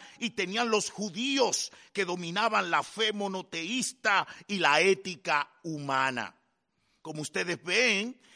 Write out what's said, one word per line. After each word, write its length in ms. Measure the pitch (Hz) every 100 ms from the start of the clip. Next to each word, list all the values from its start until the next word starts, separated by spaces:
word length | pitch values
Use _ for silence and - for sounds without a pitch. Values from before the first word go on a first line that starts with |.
| - -
y 120 | 226
tenían 380 | - 185 214 240
los 220 | 214 -
judíos, 800 | - 208 170 262 277 226 - - - -
que 100 | -
dominaban 640 | 180 180 170 185 220 214 180
la 140 | 160
fe 300 | 139 - 220
monoteísta 1120 | 208 202 190 - 165 165 254 - - 220 196 156 - -
y 120 | 196
la 220 | 156 151
ética 680 | 185 190 190 160 170 151 - _
humana. 720 | 170 151 139 135 131 123 101 - _ _ _ _ _ _
Como 200 | 156 156
ustedes 420 | 151 190 175 165
ven, 560 | 165 196 247 196 226 - _